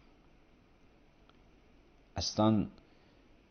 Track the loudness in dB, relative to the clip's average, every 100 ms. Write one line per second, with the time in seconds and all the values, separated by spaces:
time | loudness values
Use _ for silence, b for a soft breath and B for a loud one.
0 | -20 -20 -20 -20 -20 -20 -20 -20 -20 -20
1 | -20 -20 -20 -20 -20 -20 -20 -20 -20 -20
2 | -16 -10 -6 0 2 2 0 -8 b b
3 | b b b -20 -20